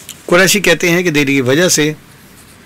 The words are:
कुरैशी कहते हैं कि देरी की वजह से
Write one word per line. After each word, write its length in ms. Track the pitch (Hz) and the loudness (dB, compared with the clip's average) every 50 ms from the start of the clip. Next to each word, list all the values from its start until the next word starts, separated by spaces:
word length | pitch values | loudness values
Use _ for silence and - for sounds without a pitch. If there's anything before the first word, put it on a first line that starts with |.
| - - - - - - | -20 -20 -20 -18 -4 0
कुरैशी 340 | 175 175 190 175 165 208 | 2 2 2 2 0 0
कहते 280 | 175 180 165 156 - 175 | 0 0 0 0 0 0
हैं 140 | 170 175 185 | -2 0 -2
कि 80 | 180 | -2
देरी 220 | 151 147 147 135 139 | -2 -2 0 0 0
की 80 | 139 | 0
वजह 280 | 127 120 135 151 160 175 | 0 0 0 2 0 0
से 260 | - - 151 151 151 - - - - - - - - - - - - - - | 0 0 -2 -2 -4 -6 -12 -20 -20 -20 -20 -20 -20 -20 -20 -20 -20 -20 -20